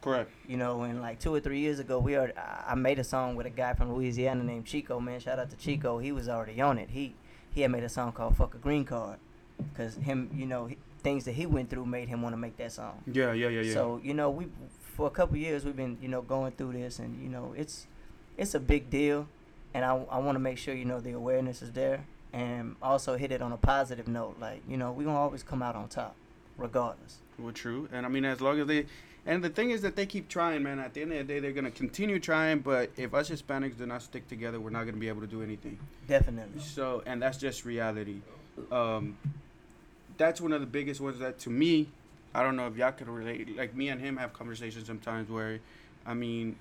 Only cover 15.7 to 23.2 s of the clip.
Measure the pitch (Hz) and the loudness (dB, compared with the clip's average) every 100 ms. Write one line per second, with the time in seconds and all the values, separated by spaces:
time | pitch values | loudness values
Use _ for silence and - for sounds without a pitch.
15.7 | 135 131 117 131 127 120 135 131 127 131 | -2 -4 -4 -4 -4 0 0 -2 -4 -6
16.7 | 123 123 120 120 120 131 127 123 - 151 | -4 -6 -6 -8 -8 -8 -6 -8 -6 -8
17.7 | - - - - - - - 202 - 127 | -8 -16 -18 -18 -18 -18 -4 0 0 4
18.7 | 147 143 139 147 147 147 - - - - | 4 4 2 4 2 -2 -12 -20 -20 -8
19.7 | 131 127 131 131 127 139 135 131 127 - | 0 2 2 2 0 2 2 0 -2 -4
20.7 | 131 123 123 120 120 120 131 131 123 120 | -4 -2 -2 -4 -4 2 2 2 -4 -8
21.7 | 123 135 135 143 - - 123 120 120 113 | -2 0 0 -4 -16 -10 -6 -4 -4 -6
22.7 | 110 131 135 - 127 | -4 2 4 4 0